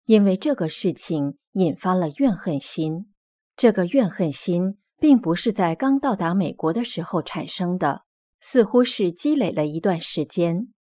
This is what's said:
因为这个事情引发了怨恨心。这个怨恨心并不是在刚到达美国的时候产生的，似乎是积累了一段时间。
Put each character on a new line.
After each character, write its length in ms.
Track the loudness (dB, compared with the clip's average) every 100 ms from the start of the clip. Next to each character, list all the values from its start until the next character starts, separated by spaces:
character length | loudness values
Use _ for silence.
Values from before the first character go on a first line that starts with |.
| 2
因 180 | 4
为 140 | 4 2
这 160 | 0
个 160 | -2 -2
事 240 | -2 -4
情 460 | -4 -4 -2 -4 -6 _
引 220 | 0 0 0
发 200 | -2 0
了 160 | -2 0
怨 140 | 0
恨 280 | 0 -4 -4
心。 520 | -4 -4 -4 -4 -10 _ _ _ _ 2
这 140 | 2
个 160 | 4 2
怨 200 | 2 0
恨 240 | 0 -4
心 460 | -2 -2 0 0 -6 _ 0
并 180 | 4 4
不 180 | 4 0
是 160 | 0
在 220 | 0 0
刚 260 | 0 0 2
到 160 | 0 0
达 200 | 0 0
美 180 | -2
国 180 | -2 -2
的 140 | -2 -4
时 160 | -6
候 220 | -4 -4
产 240 | -4 -8 -8
生 280 | -4 -2 0
的， 280 | -2 -4 _ _ _ _
似 220 | -2 2
乎 220 | 4 4 2
是 260 | 0 -2
积 240 | -2 -2 0
累 160 | 0
了 140 | 0 -2
一 160 | -2
段 180 | -2 -2
时 240 | -4 -4
间。 460 | -4 -2 0 -2 -6 _